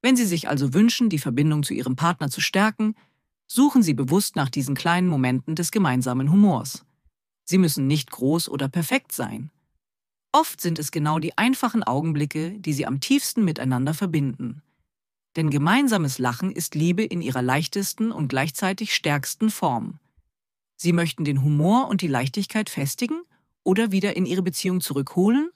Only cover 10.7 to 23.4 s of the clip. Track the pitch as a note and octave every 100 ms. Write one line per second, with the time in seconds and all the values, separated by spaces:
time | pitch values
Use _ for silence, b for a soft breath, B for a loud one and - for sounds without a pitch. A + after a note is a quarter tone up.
10.7 | D#3+ D3 E3 D3+ D#3+ D#3 - A3+ C4 B3
11.7 | A3+ D3+ C3 D#3+ D3 D3 D#3 E3 G#3 F3
12.7 | C#3+ - C3+ - C#4 - - G3 D3+ C3
13.7 | B2+ C3+ D#3 G3 D#3+ C#3 - B2+ C#3 _
14.7 | _ _ _ _ _ _ - D#3 C#3+ D3+
15.7 | A3+ C#4+ G#3+ D3+ B2+ B2+ A#2+ F#3 - E3
16.7 | D3+ E3 F3+ A3 F3 B2+ C3 B2 C#3 D#3
17.7 | G3+ G3 - A3 A3+ C#3+ C3 D3+ - F#3+
18.7 | F#3+ G#3+ - D#3+ D3 C3+ - A3 - E3+
19.7 | A#2+ - - _ _ _ _ _ _ _
20.7 | _ E3+ E3+ E3 - D3 C#3 C#3 D3 E3
21.7 | A#3 C4+ F#3 F3 C3 C3+ G#3 G3 A3 G#3
22.7 | - C#3+ - B3 D#4+ F4 _